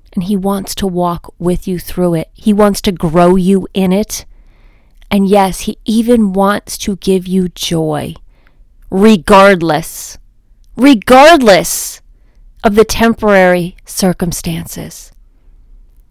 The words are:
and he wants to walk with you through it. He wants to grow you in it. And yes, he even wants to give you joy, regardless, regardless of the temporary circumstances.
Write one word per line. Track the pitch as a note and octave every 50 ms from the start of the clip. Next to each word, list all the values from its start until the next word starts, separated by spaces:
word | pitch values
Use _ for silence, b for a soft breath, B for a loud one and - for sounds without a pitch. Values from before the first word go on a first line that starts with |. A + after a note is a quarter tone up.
| _ _
and | - G3+ F3
he | F#3+ G#3
wants | F#3+ F#3 G3 G3+ G3 F#3+ - -
to | - G3+
walk | F#3+ F3 F3 F3 F3 E3+ D#3 - - - _
with | E3+ F3 F3+ F3 -
you | G3 F3+ E3+
through | - - - F3+ F3+ F3 E3+
it. | D#3+ - -
He | _ - - A3
wants | G#3 G3+ G#3+ G3+ G3 -
to | - G#3+
grow | F3+ - - E3 D3 F3 F3 F3+ F#3
you | G3 F3 F#3+ G3 F#3+ F3 - -
in | G3 F#3+ F#3
it. | F#3 G3+ G#3+ - - - - - - - _ _ _ _ _ _ _ _ _ _ _ _ - -
And | G3+ G3+ G3 F#3
yes, | G#3 G3+ F#3+ F#3+ F3 -
he | - G#3 - - -
even | - G#3+ A3+ A3 A#3 B3 A3+ G#3+ F#3+
wants | F#3 G3 G3 G3 G3+ - - - - -
to | - A3 G3
give | - - G3 F#3+ F#3 F3+
you | F#3 F#3 F#3+ F3+ F3
joy, | - - - - F3 D#3+ D#3+ D#3 D3+ D3 B2+ - D#3+ - - - _ _ _ _ _ _ _ _ _ _ _ -
regardless, | F3+ F#3+ G3+ A3 A3 E3+ C#3 - G#3+ G3 G3 G3+ G3 E3+ E3+ D#3+ D3+ D#3 D#3+ - - - - - - - _ _ _ _ _ _ _ _ _ _ -
regardless | - A#3+ C#4+ C#4 G3 - - B3+ C4 C#4+ D#4+ F4 C#4+ B3 G#3+ F#3 D#3+ F3 - - - - - - - _ - - _ _ _ _ _ _ - _ _
of | - G#3+ G3+
the | A3 G#3+
temporary | A3 - - A3+ A#3 A3 - A3 G#3 G3+ F#3+ F#3 F3+ F3+ F3+ E3+ F3+ - - -
circumstances. | - - - G3 F3+ F3 - F#3 F3 - - - F3 E3 E3+ E3 - - E3+ D#3+ D#3+ - - - - _ - _ _ _ _ _ _ _ _ _ _ - - - _ _ _ _ _